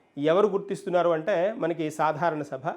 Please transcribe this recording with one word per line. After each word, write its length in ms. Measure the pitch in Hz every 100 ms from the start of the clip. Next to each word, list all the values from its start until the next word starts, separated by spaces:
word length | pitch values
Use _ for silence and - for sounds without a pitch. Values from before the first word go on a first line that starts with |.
| _ -
ఎవరు 280 | 147 180 214
గుర్తిస్తున్నారు 640 | 190 - 185 190 175 170
అంటే 420 | 160 160 180 190
మనకి 380 | 226 160 165 151
సాధారణ 520 | 151 156 147 170 151
సభ, 200 | 143 131 165